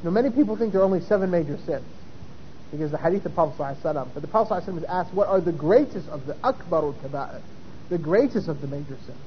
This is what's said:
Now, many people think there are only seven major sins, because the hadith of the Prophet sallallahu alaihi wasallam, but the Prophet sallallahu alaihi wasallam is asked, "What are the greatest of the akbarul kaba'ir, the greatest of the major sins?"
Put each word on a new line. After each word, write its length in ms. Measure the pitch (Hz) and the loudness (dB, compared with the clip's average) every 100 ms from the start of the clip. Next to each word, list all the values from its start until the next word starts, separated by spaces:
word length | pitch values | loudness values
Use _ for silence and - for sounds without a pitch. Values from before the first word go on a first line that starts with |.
Now, 100 | 170 | 2
many 180 | 196 262 | 2 4
people 260 | 247 294 214 | 4 2 2
think 160 | 226 | 2
there 100 | 190 | 4
are 40 | 190 | 4
only 160 | 185 | 4
seven 280 | - 208 190 | 2 2 4
major 280 | 180 147 143 - | 2 2 -4 -4
sins, 180 | 139 - - - - - - - - - | -6 -6 -12 -12 -12 -12 -12 -12 -12 -10
because 180 | 147 156 | -4 -4
the 80 | 147 | 2
hadith 280 | 165 196 175 | 2 2 0
of 60 | |
the 40 | 151 | 2
Prophet 220 | 156 135 | 2 2
sallallahu 180 | 139 139 | -4 -2
alaihi 60 | |
wasallam, 320 | 165 151 127 | -2 -2 -4
but 80 | 143 | -8
the 80 | 143 | 0
Prophet 240 | 220 220 | 2 2
sallallahu 100 | 190 | 0
alaihi 60 | 196 | -2
wasallam 80 | 175 | -6
is 60 | 160 | -2
asked, 280 | 185 170 | -2 0
"What 140 | 190 202 | 2 4
are 140 | 190 | 4
the 100 | 175 | 2
greatest 560 | 156 151 233 302 - 143 | 0 6 6 6 -4 -6
of 180 | 139 131 | -8 -6
the 100 | - | -2
akbarul 580 | 254 - 175 165 151 131 | 0 0 0 0 0 -4
kaba'ir, 400 | 135 143 131 - - - - - - | -6 -6 -6 -8 -10 -12 -12 -12 -4
the 80 | 175 | -2
greatest 500 | 151 196 277 220 165 | 2 4 4 0 -2
of 140 | 139 | -4
the 60 | 139 | -6
major 280 | 143 143 131 - | -6 -8 -10 -10
sins?" 120 | 127 | -12